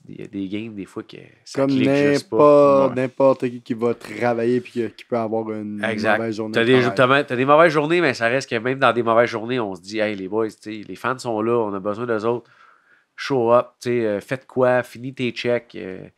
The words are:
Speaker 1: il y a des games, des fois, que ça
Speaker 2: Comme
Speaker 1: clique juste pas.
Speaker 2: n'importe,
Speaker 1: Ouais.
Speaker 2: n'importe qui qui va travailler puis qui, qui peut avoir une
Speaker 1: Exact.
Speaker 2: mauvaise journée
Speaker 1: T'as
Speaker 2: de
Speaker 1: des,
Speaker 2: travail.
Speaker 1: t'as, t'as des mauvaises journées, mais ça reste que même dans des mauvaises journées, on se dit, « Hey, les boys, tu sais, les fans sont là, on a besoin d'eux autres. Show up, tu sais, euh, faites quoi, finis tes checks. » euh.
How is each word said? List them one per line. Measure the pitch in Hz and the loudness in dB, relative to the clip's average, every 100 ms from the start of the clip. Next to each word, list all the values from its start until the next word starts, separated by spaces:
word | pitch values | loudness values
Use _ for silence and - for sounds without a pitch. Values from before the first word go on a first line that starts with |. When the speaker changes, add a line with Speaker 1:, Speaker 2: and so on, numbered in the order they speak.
| - | -20
Speaker 1:
il | - | -18
y | |
a | - | -12
des | 101 98 | -8 -8
games, | 101 113 104 | -8 -10 -12
des | 90 | -12
fois, | - | -12
que | - - - _ | -14 -18 -20 _
ça | - - | -10 -2
Speaker 2:
Comme | 135 | 0
Speaker 1:
clique | 135 135 | 2 2
juste | 139 143 143 - | 2 2 0 0
pas. | 110 | 4
Speaker 2:
n'importe, | 147 147 143 139 135 123 | 8 8 8 6 2 0
Speaker 1:
Ouais. | |
Speaker 2:
n'importe | 127 - 135 127 127 | -4 2 2 2 -2
qui | 123 | -6
qui | - | -8
va | 113 117 113 | -2 -2 -2
travailler | - 104 120 117 117 123 | -8 -4 -2 0 0 0
puis | 120 | -2
qui, | 123 110 | -6 -6
qui | - - | -8 -6
peut | 120 | -4
avoir | 110 110 110 | -2 -4 -4
une | 107 107 104 | -8 -8 -6
Speaker 1:
Exact. | 110 107 107 107 | -4 -2 0 0
Speaker 2:
mauvaise | 113 107 | 0 -6
journée | 110 | -4
Speaker 1:
T'as | 117 | 0
Speaker 2:
de | 117 | 4
Speaker 1:
des, | 127 123 117 | 4 4 2
Speaker 2:
travail. | 127 139 | 4 4
Speaker 1:
t'as, | 147 | 0
t'as | 123 | -2
des | 135 | 4
mauvaises | 151 170 | 6 6
journées, | 151 151 175 | 4 0 0
mais | 160 | 0
ça | 117 117 | 0 0
reste | 131 131 | -2 -4
que | 117 | -4
même | 117 135 | -4 0
dans | 131 | 2
des | 113 | 2
mauvaises | 113 113 120 | 2 2 2
journées, | 113 113 127 | 0 -6 -4
on | 107 | -4
se | 92 | -8
dit, « | 92 107 | -10 -4
Hey, | 107 101 | -4 -4
les | 92 | -6
boys, | 104 110 | -4 -4
tu | 98 | -6
sais, | 107 107 98 | -14 -14 -14
les | 92 | -8
fans | 117 127 | -6 -6
sont | 123 107 | -4 -2
là, | 110 120 | 0 0
on | 104 | -2
a | 98 | -4
besoin | 101 104 120 | -6 -6 -4
d'eux | 110 110 | -4 -2
autres. | 120 - _ _ _ _ _ _ - | -4 -8 _ _ _ _ _ _ -14
Show | - 135 113 | -4 -2 4
up, | 120 120 _ | 2 2 _
tu | 123 | -4
sais, | 120 110 | -2 -2
euh, | 101 | -4
faites | - 131 _ | -6 -10 _
quoi, | - 127 127 | 0 2 2
finis | 117 113 127 127 | -2 -10 -14 -6
tes | 123 | -6
checks. » | - 120 120 - 98 | -4 -4 -4 -4 -14
euh. | 95 95 98 | -14 -14 -16